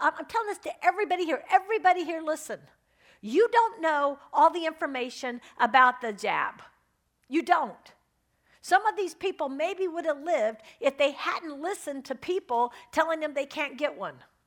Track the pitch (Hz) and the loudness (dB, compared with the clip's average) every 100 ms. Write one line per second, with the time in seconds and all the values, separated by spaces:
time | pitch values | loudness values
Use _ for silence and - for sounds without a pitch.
0 | 294 320 311 453 415 - - - 359 370 | 0 0 -4 -2 -2 -6 -8 -4 -4 -2
1 | 381 359 330 262 - 381 381 440 370 359 | -2 0 -2 -4 2 2 2 2 2 2
2 | 320 330 311 311 - 185 - _ _ _ | -2 -6 -4 -6 -8 -12 -14 _ _ _
3 | _ _ 208 302 453 453 453 440 320 294 | _ _ 0 2 4 4 2 0 0 2
4 | 285 277 - 294 320 339 320 320 302 262 | 0 -2 -2 4 4 4 -4 -4 -6 -4
5 | 247 - 254 240 - - 247 262 254 247 | -6 -6 -8 -8 -10 0 4 8 8 4
6 | 233 202 202 156 110 - - _ _ _ | -6 -4 -2 -2 -2 -8 -20 _ _ _
7 | _ _ - 302 339 339 240 - - _ | _ _ -4 -2 2 2 2 -8 -20 _
8 | _ _ _ _ _ _ - 370 427 370 | _ _ _ _ _ _ 2 2 2 -2
9 | 359 - 381 - 285 277 339 370 370 330 | -6 -4 -6 -4 -6 -2 -4 -2 -4 -2
10 | 330 285 320 302 220 220 - - 269 277 | -4 -4 0 0 0 -4 -18 -2 -2 2
11 | 285 277 339 - 320 277 339 403 302 277 | 0 0 -4 -4 -8 -6 -6 -6 -8 -10
12 | 269 247 - 370 - 240 240 - - 302 | -10 -10 -4 -4 -2 0 0 -4 -4 0
13 | 320 320 302 277 277 302 285 262 294 - | 0 0 -4 -4 -6 -4 -6 -4 -4 -4
14 | 175 127 - _ | -10 -10 -20 _